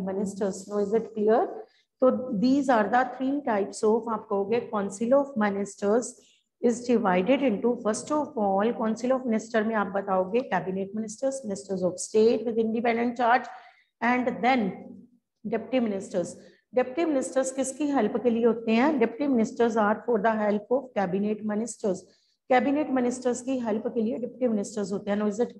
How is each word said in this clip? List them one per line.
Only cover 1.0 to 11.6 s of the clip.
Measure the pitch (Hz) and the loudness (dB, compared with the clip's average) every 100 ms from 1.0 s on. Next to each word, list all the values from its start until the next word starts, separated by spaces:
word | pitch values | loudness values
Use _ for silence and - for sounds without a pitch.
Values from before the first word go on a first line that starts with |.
| 226 | -2
clear? | 220 208 233 392 - - _ _ - | -2 2 4 2 -6 -16 _ _ 2
तो | 254 - - 202 | 2 2 -4 0
these | 254 277 269 | 2 2 4
are | 226 202 | 2 4
the | 247 254 - | 2 2 -2
three | 262 285 269 | -4 -2 0
types | 208 196 - | -2 -2 0
of, | 214 226 226 | 2 2 0
आप | 214 - | -6 -2
कहोगे | 196 196 233 - | -2 0 -2 -2
council | 214 196 - 233 277 | -4 -4 -2 2 4
of | 277 214 | 2 0
ministers | 208 196 202 - 202 233 - - _ _ _ - | 0 0 -6 -4 0 0 0 -12 _ _ _ -2
is | 240 226 - | 0 0 2
divided | 226 196 180 185 269 269 | 2 4 2 4 2 2
into, | 196 233 233 | 2 0 0
first | 208 - - | -2 -4 -2
of | 302 285 240 | -2 -2 -2
all, | 202 190 220 233 | 0 2 2 0
council | 220 220 247 262 | -2 -2 0 0
of | 254 | 0
minister | 220 - 226 | -2 0 0
में | 214 | 0
आप | 220 196 196 | 0 0 -2
बताओगे | 202 190 185 233 262 | 0 0 2 0 0
cabinet | 185 180 190 196 | -2 -2 -4 -4
ministers, | 220 220 - 269 269 | -6 -8 -4 -4 -4
ministers | 214 190 | -6 -8